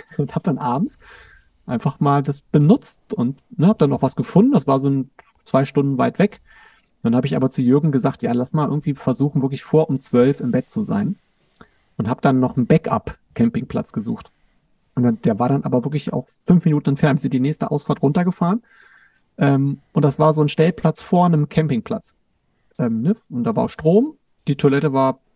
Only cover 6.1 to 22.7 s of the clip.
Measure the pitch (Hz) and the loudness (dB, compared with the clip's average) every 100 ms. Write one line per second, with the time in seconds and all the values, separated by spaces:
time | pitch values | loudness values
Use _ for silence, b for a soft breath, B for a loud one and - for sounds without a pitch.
6.1 | - 202 - b b b b b _ 117 | 0 -2 -2 b b b b b _ 0
7.1 | 120 139 147 131 - 123 143 156 135 139 | 0 0 -2 -2 0 2 2 2 0 -2
8.1 | - 120 120 123 151 143 143 151 135 - | -4 -4 -4 -2 -2 -2 -4 -4 -6 -4
9.1 | 123 143 143 131 135 - 156 156 135 - | -2 -2 -2 -4 -6 0 0 2 -4 0
10.1 | 123 135 143 247 247 - 220 208 208 139 | 2 2 0 -2 -4 -4 -8 -4 -4 -4
11.1 | 208 _ _ _ b b b b - 120 | -6 _ _ _ b b b b -8 -6
12.1 | 247 - 131 127 - 123 160 - 113 - | 0 0 2 0 0 2 2 2 -6 -6
13.1 | - _ - 117 113 131 - - 113 110 | -16 _ -2 0 0 -6 -8 -6 -8 -8
14.1 | 113 - _ _ _ _ _ _ - 123 | -10 -12 _ _ _ _ _ _ -2 0
15.1 | 214 - 101 127 139 - 127 139 147 - | 0 -2 0 0 -2 0 -2 -2 -6 -6
16.1 | 139 - _ - 175 165 147 143 139 151 | -8 -8 _ 2 4 4 0 0 0 2
17.1 | 131 131 127 135 156 - 147 - 151 165 | 0 0 -2 -2 -4 -4 -6 -4 -2 0
18.1 | 180 180 - 170 226 b b b b b | 2 0 0 -2 -2 b b b b b
19.1 | b b - 139 135 139 143 _ 160 147 | b b -2 0 2 0 -4 _ 0 0
20.1 | - 156 156 147 - 165 - 160 - - | 2 2 2 0 2 0 2 -2 -2 -2
21.1 | 180 180 156 147 - 151 120 - - - | 2 4 2 0 -2 -2 -2 -4 -8 -10
22.1 | _ _ _ _ _ _ | _ _ _ _ _ _